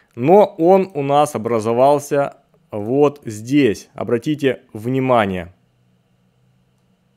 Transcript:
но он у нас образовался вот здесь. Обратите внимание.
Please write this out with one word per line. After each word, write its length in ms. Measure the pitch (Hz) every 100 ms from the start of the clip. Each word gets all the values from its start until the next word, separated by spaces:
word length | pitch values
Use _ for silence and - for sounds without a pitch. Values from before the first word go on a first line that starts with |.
| _
но 320 | - 131 196 196
он 460 | - 165 190 185
у 80 | 151
нас 320 | 139 143 147
образовался 1040 | 113 110 117 107 117 135 147 143 143 139 - _ _ _
вот 520 | 107 104 135 147 147 -
здесь. 640 | 107 113 143 127 92 - -
Обратите 640 | 101 117 156 143 139 - _
внимание. 800 | 110 113 131 131 123 101 92 87 _ _ _ _ _ _ _ _ _ _ _ _ _ _ _ _